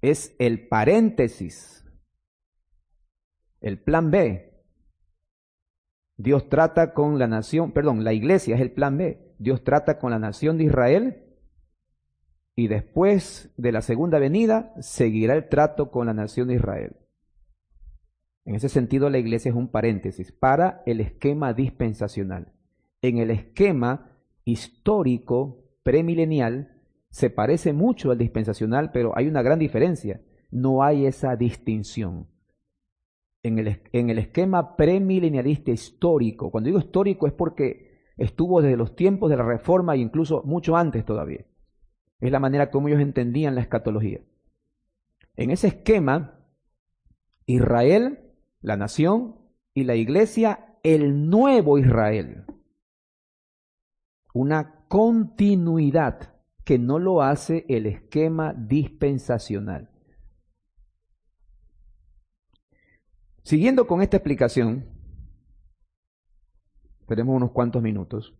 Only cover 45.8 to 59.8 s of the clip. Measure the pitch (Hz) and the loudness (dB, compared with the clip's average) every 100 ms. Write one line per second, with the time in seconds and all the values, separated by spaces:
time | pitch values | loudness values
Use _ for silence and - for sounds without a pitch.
45.8 | - 214 143 147 147 - _ _ _ _ | 2 2 4 0 -2 -16 _ _ _ _
46.8 | _ _ _ _ _ _ - 123 117 117 | _ _ _ _ _ _ -2 0 2 4
47.8 | 127 196 247 285 - _ _ _ 98 101 | 4 4 2 -6 -18 _ _ _ -6 -4
48.8 | 101 - 160 214 240 - _ _ _ - | -4 0 2 2 -2 -14 _ _ _ -4
49.8 | 127 117 113 160 214 220 220 196 - _ | 0 0 2 2 2 2 0 0 -12 _
50.8 | 160 156 147 143 151 202 269 262 156 143 | 2 4 4 0 2 4 6 4 6 4
51.8 | 127 113 107 110 69 - - - _ _ | 6 4 2 -2 -6 -14 -20 -20 _ _
52.8 | _ _ _ _ _ _ _ _ _ _ | _ _ _ _ _ _ _ _ _ _
53.8 | _ _ _ _ _ 120 135 156 - _ | _ _ _ _ _ -4 0 -2 -4 _
54.8 | _ 196 226 233 220 - 202 196 170 165 | _ 2 2 2 -2 0 2 2 2 2
55.8 | 147 151 139 - - _ _ _ - 131 | 2 2 0 -4 -16 _ _ _ 0 0
56.8 | 120 147 180 180 135 143 - 165 - 123 | 2 0 2 2 2 0 -2 -6 -2 -2
57.8 | 107 98 _ 147 156 160 156 131 110 139 | -2 -8 _ -2 0 -2 -4 -6 -2 -2
58.8 | 143 - 143 139 - 120 - 101 101 87 | -2 -2 -2 -2 -2 -4 -4 -8 -6 -10